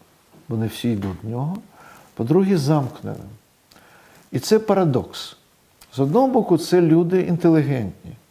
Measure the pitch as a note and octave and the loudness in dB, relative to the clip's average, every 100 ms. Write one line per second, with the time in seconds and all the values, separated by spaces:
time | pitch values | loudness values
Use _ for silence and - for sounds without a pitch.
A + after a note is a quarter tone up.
0 | _ _ _ _ - A2+ A2 - A#2+ G#2+ | _ _ _ _ -10 -6 -6 -4 -4 -4
1 | G2 E2+ A2 A#2+ D3 G3+ - _ - - | -6 -8 -8 -8 -6 -8 -14 _ -20 -20
2 | - - A#2 E3 F#3+ F#3 C3+ D3+ B2+ - | -14 -6 0 2 4 2 2 0 0 -8
3 | G#2 G#2 G2+ - _ _ _ - _ _ | -12 -12 -16 -20 _ _ _ -20 _ _
4 | _ - - C3 - G#3+ A3 G3 E3+ B2 | _ -20 -10 -6 0 0 2 2 2 0
5 | E2 - - - _ _ _ _ - - | -4 -12 -16 -20 _ _ _ _ -12 -4
6 | C3+ G3+ C4 B3 - E3 - F3+ E3 D#3+ | 0 2 2 2 2 0 2 2 4 4
7 | F3 F#3 F3 E3+ E3+ D#3+ C3+ C3 G2 - | 2 0 0 0 4 4 2 -2 -4 -10
8 | - - _ | -18 -20 _